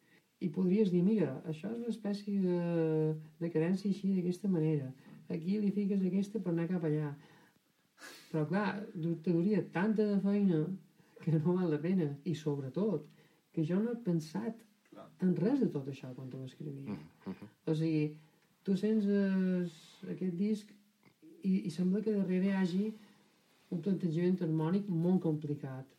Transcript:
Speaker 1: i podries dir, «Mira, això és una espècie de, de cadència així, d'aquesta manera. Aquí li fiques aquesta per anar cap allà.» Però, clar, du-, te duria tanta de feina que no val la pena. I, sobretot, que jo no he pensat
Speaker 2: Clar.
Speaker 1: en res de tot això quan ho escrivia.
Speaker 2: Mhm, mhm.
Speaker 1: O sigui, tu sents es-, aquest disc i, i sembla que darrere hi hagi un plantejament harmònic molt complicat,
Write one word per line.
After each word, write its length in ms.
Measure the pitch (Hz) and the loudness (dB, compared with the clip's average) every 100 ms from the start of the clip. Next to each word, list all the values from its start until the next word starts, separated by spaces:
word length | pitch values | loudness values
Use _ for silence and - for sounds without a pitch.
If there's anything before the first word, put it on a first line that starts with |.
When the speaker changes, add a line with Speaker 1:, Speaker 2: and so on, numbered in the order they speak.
| _ _ _ - | _ _ _ -8
Speaker 1:
i 100 | 180 | -6
podries 420 | 165 185 202 208 | 0 2 4 4
dir, 100 | 175 | 4
«Mira, 380 | 180 220 151 135 170 | 4 4 2 -2 -8
això 240 | 156 202 | -8 -6
és 60 | 233 | -6
una 100 | 233 | -6
espècie 500 | 214 202 202 208 202 | -6 -4 -6 -2 0
de, 760 | 185 175 170 170 160 156 156 156 - - | 2 2 0 0 2 2 2 0 -8 -6
de 100 | 170 | -2
cadència 380 | 160 165 190 202 | 0 2 0 0
així, 240 | 185 190 190 | -2 0 0
d'aquesta 320 | 175 180 202 | 0 -2 0
manera. 440 | 180 156 151 127 - - - - | 2 2 2 -2 -10 -18 -18 -10
Aquí 300 | 175 160 208 | -6 -2 0
li 120 | 202 | 0
fiques 300 | 202 196 202 | 0 0 2
aquesta 380 | 185 190 196 220 | 2 2 0 -2
per 120 | 180 | 0
anar 160 | 165 170 | 0 0
cap 160 | 180 | 0
allà.» 320 | 165 151 147 147 - - - _ _ _ _ _ - - - | 0 0 0 -6 -14 -20 -20 _ _ _ _ _ -20 -18 -6
Però, 140 | 160 151 | -2 0
clar, 380 | 185 202 196 - | 0 -2 -4 -8
du-, 220 | 180 160 160 | -6 -4 -2
te 100 | - | 2
duria 300 | 170 180 202 - | 2 4 2 0
tanta 320 | 165 208 214 208 | 0 2 2 2
de 140 | 202 | 2
feina 460 | 196 202 202 160 156 190 - _ _ - | 2 4 4 4 2 -4 -10 _ _ -10
que 80 | - | 0
no 220 | 156 156 180 | 2 2 2
val 140 | 180 | 2
la 80 | 147 | 0
pena. 300 | 165 190 151 139 - | 0 2 0 -2 -4
I, 100 | 147 | -4
sobretot, 680 | 151 143 135 151 214 160 - - - _ _ | -2 -4 -4 -2 0 -2 -6 -20 -20 _ _
que 100 | - | -2
jo 160 | 156 180 | 0 0
no 140 | 226 | 0
he 20 | 240 | -2
pensat 640 | - 170 151 190 226 - - _ _ | 0 0 -2 -6 -6 -8 -12 _ _
Speaker 2:
Clar. 180 | - - - | -20 -20 -2
Speaker 1:
en 140 | 185 156 | 0 2
res 260 | 185 277 | 2 2
de 60 | 196 | 2
tot 180 | 147 135 | 0 -6
això 260 | 131 127 | -8 -12
quan 160 | 127 131 | -12 -12
ho 100 | 131 | -10
escrivia. 400 | 131 - 151 139 | -12 -12 -12 -10
Speaker 2:
Mhm, 160 | 135 101 - - - | -10 -10 -12 -16 -14
mhm. 220 | - 101 _ - | -12 -14 _ -2
Speaker 1:
O 80 | |
sigui, 440 | 156 160 156 151 - - _ _ _ | 0 0 0 0 -4 -20 _ _ _
tu 120 | - 190 | -2 0
sents 300 | 208 220 202 | 2 2 2
es-, 1000 | 202 196 190 185 180 175 - - - 185 | 2 2 2 2 2 -2 -6 -20 -16 -10
aquest 260 | 160 185 170 | -6 -4 0
disc 340 | 208 208 - - _ _ _ _ - - | 0 -2 -6 -20 _ _ _ _ -20 -6
i, 180 | 196 190 190 | 0 2 0
i 20 | |
sembla 300 | 156 180 196 | 0 0 2
que 100 | 220 | 0
darrere 340 | 208 180 185 196 | 0 2 2 2
hi 40 | |
hagi 420 | 190 185 180 214 220 - _ _ _ _ _ - | 2 0 0 -2 -4 -14 _ _ _ _ _ -8
un 100 | 175 | -4
plantejament 600 | 196 180 180 156 175 185 | -2 0 0 0 2 2
harmònic 460 | 165 156 156 196 202 | 0 0 2 0 0
molt 320 | 165 175 185 | 0 2 2
complicat, 640 | 165 151 147 143 139 131 131 | 2 -2 -2 -6 -8 -10 -14